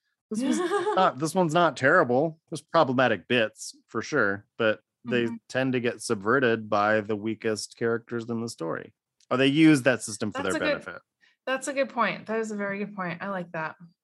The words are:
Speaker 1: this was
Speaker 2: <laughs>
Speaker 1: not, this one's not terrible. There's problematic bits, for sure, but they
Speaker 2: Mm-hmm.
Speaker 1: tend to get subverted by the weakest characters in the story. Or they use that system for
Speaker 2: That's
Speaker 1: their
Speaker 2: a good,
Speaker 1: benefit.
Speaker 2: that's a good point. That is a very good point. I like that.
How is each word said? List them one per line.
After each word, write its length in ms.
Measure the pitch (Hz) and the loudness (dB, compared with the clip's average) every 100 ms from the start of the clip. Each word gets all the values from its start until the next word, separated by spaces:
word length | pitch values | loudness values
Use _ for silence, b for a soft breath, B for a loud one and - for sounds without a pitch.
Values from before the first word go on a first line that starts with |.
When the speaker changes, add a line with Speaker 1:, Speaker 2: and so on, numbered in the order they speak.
| _ _ _ | _ _ _
Speaker 1:
this 100 | 214 | -6
was 140 | 269 254 | -2 -2
Speaker 2:
<laughs> 380 | 349 403 392 359 | -2 -2 0 2
Speaker 1:
not, 240 | 180 127 | 2 0
this 160 | 156 185 | -2 0
one's 180 | 170 | 2
not 240 | 170 165 127 | 4 2 2
terrible. 640 | 135 180 131 123 160 160 _ | 4 4 4 2 0 -4 _
There's 120 | 147 | -14
problematic 680 | - 165 139 127 123 101 - | 0 2 4 4 2 2 0
bits, 480 | 123 110 - - - _ | 0 0 -4 -16 -16 _
for 120 | 117 | -8
sure, 440 | - 147 101 98 - - | -2 0 0 0 -8 0
but 220 | 110 104 _ _ 120 | 0 0 _ _ -2
they 200 | 123 117 | 0 0
Speaker 2:
Mm-hmm. 100 | 117 - | -4 -6
Speaker 1:
tend 240 | 127 131 | -2 0
to 60 | 127 | 0
get 220 | 117 90 | -2 -4
subverted 680 | - 107 101 135 120 113 107 | -4 -2 2 2 4 2 0
by 320 | 104 104 107 | 2 4 2
the 140 | 104 107 | 0 -4
weakest 600 | 110 104 113 107 - - | -4 -4 -4 -4 -8 -4
characters 520 | 117 117 - 117 113 | -2 -2 -4 -8 -6
in 120 | 113 | -6
the 80 | 117 | -6
story. 440 | - - - - _ _ _ _ | -8 -8 -8 -12 _ _ _ _
Or 60 | 127 | 2
they 100 | 139 | 4
use 340 | 147 156 147 | 6 6 6
that 200 | 123 117 | 4 2
system 280 | - 104 107 | -2 -6 -6
for 100 | - | -4
Speaker 2:
That's 100 | 95 | -4
Speaker 1:
their 80 | - | -2
Speaker 2:
a 20 | |
good, 60 | 90 - 92 | -2 -4 -6
Speaker 1:
benefit. 160 | 85 - _ b b - | -16 -20 _ b b -6
Speaker 2:
that's 200 | 262 294 | -6 -4
a 60 | |
good 160 | 269 269 | -4 -2
point. 380 | 247 202 165 - | 0 -2 -2 -6
That 120 | 220 | -4
is 120 | 220 | -4
a 40 | 208 | -6
very 240 | 202 196 | -6 -6
good 160 | 208 202 | -8 -6
point. 260 | 175 170 | -8 -6
I 80 | 196 | -8
like 220 | 190 175 | -8 -8
that. 220 | 165 156 - 170 _ | -8 -8 -10 -20 _